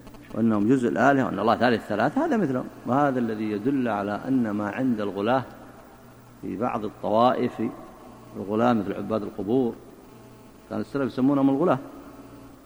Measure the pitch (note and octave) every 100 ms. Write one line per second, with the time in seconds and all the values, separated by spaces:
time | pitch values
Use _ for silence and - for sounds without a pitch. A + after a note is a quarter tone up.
0 | - - - A2 A2+ G#2+ G#2 C3+ A#2 D2+
1 | C3 C#3 G2+ F#2 A2 G#2 B2 A2 - G#2
2 | C3 C4 E4 A3+ D3+ B2+ - - A#2 C3+
3 | C#3+ B2+ A2+ G#2+ G#2+ G2+ A#2+ C#3+ A#2+ G2+
4 | G2+ G#2 B2+ C3 A2 G#2 G#2 G2 C3 G#2+
5 | G2+ F#2+ G#2+ C3 B2 - - - - -
6 | - - - - G2 F#2+ A#2+ A#2 G#2 -
7 | F#2+ A2 B2 - A#2+ - - - - -
8 | - - - G#2 G2 G#2+ B2 A2+ F#2+ F#2+
9 | G2+ G#2+ G2+ - G2 C3 A#2 - - -
10 | - - - - - - - G#2 G#2 C#3
11 | B2+ - C3 C#3 C#3 C3+ E3+ C3 - -
12 | - - - - - -